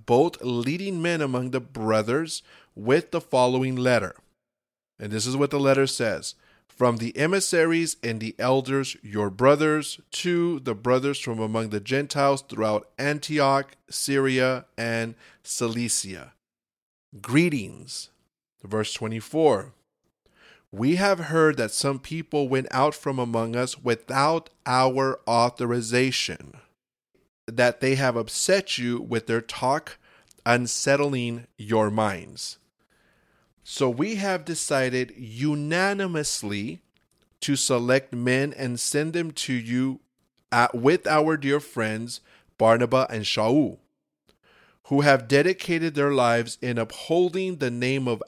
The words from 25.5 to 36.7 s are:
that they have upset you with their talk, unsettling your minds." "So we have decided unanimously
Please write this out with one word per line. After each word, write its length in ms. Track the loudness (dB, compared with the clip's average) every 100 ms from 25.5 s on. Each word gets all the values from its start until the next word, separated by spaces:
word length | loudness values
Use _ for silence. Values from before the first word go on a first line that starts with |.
| 0 -2 -2 0 2 2 0 -4 -8 -16 -20 _ _ _ _ _ _ _ _ -8
that 340 | 2 2 2
they 160 | 0 2
have 200 | 0 0
upset 640 | -4 -2 2 2 2 -4
you 200 | -4 -4
with 240 | -4 -4 -2
their 160 | -4
talk, 560 | -4 -4 0 -2 -4 -18 _ _ _ _ 2
unsettling 1000 | 2 2 -4 0 2 2 -2 -4 -6 -12 -14
your 320 | 0 2 2
minds." 680 | 2 0 -2 -10 -14 -14 -14 _ _ _ _ _ _ _ _ _ _
"So 240 | -12 -2 -2
we 280 | 0 -2 -2
have 280 | -2 -4
decided 680 | -4 -6 -2 0 0 -2 -4 -8
unanimously 1700 | -14 -4 -2 -2 -2 0 0 0 -4 -4 -4 -6 -6 -6 -8